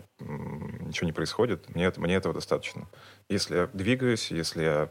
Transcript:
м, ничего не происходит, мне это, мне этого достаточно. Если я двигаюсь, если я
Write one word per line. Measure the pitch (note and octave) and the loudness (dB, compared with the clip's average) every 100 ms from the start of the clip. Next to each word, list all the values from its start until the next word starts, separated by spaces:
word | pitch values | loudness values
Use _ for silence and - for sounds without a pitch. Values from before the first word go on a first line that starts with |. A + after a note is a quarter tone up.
| - _ | -8 _
м, | - D2 - - - - E2+ | -10 -8 -8 -8 -8 -8 -6
ничего | - F2 | -2 -2
не | |
происходит, | D#2+ D#2+ - A#2+ F2+ - | 0 -2 2 2 2 -4
мне | E2+ F2+ | 2 2
это, | - | 2
мне | E2+ F#2 | 2 2
этого | F2+ | 2
достаточно. | D#2 - D2 - - - - - - _ | -2 0 -2 -2 -10 -14 -18 -20 -20 _
Если | G2 - E2 | -2 0 0
я | F2 | 0
двигаюсь, | F#2+ F#2+ B2+ B2+ A2+ - | 0 0 2 2 2 0
если | E2 D#2+ - | -2 -2 0
я | D#2+ D2 D2+ | 2 4 0